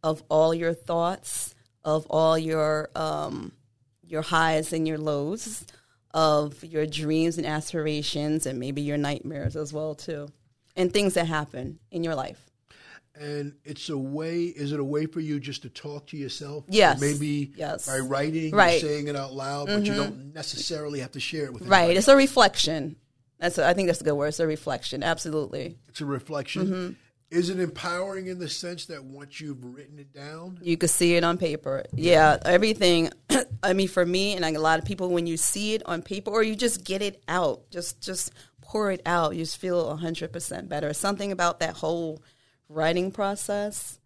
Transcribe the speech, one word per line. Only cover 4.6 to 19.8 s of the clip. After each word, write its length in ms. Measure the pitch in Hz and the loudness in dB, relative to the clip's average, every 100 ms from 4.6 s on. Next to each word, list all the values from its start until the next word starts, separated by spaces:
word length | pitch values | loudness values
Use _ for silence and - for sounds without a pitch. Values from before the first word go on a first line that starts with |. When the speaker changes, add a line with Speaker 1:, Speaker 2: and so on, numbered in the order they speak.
| 156 | 0
Speaker 1:
and 140 | 165 160 | -2 -2
your 120 | 156 | -2
lows, 680 | 156 143 147 214 226 214 - - _ _ _ | -2 -2 -2 -6 -8 -12 -14 -20 _ _ _
of 500 | 156 156 151 147 143 | 2 4 4 2 -6
your 240 | 165 160 151 | -8 -4 -2
dreams 500 | 147 151 156 165 170 | -2 0 2 2 0
and 80 | 156 | -2
aspirations, 1000 | 151 156 170 156 151 147 151 147 156 143 | -4 -4 -4 -2 -2 -2 -2 0 0 -2
and 140 | 131 | -4
maybe 200 | 127 139 | -6 -4
your 140 | 143 147 | -2 -2
nightmares 580 | 143 143 - 143 - 151 | -2 -4 -6 -6 -6 -4
as 160 | 147 | -8
well, 220 | 151 156 151 | -6 -6 -8
too, 320 | - 156 147 _ _ _ _ - | -10 -10 -10 _ _ _ _ -2
and 160 | 180 | 0
things 220 | 190 202 | 2 2
that 120 | 180 165 | 2 0
happen 540 | 156 147 127 131 151 _ | -2 -4 -8 -10 -12 _
in 140 | 180 | -6
your 100 | 165 | -4
life. 340 | 151 131 - _ _ _ - - - _ - | -4 -6 -10 _ _ _ -20 -20 -20 _ -14
Speaker 2:
And 380 | 147 147 143 143 | -8 -6 -8 -10
it's 240 | - 147 - | -16 -12 -6
a 80 | 147 | -6
way, 460 | 131 147 160 170 | -4 -4 -4 -2
is 280 | 175 165 143 | -4 -4 -4
it 80 | 147 | -4
a 40 | |
way 220 | 139 147 156 | -2 -2 -2
for 140 | 170 | -4
you 180 | 156 147 | -4 -4
just 240 | 131 131 | -6 -10
to 60 | 127 | -12
talk 400 | - 151 143 - | -14 -12 -14 -12
to 80 | 151 | -10
yourself? 480 | 139 - 143 147 139 | -8 -8 -10 -12 0
Speaker 1:
Yes. 320 | 196 180 135 | 6 6 6
Speaker 2:
Maybe 520 | 143 143 151 147 139 - | 2 2 0 -2 -4 -6
Speaker 1:
Yes. 300 | 147 156 - | -8 -6 -4
Speaker 2:
by 120 | 135 | -4
writing, 540 | 131 135 151 160 160 | -2 -2 0 -2 2
Speaker 1:
Right. 260 | 196 180 170 | 6 8 6
Speaker 2:
saying 260 | 151 147 147 | 2 -2 -2
it 80 | |
out 180 | 143 135 | -4 -6
loud, 340 | 135 135 143 147 | -8 -6 -6 -2
but 160 | 208 | 0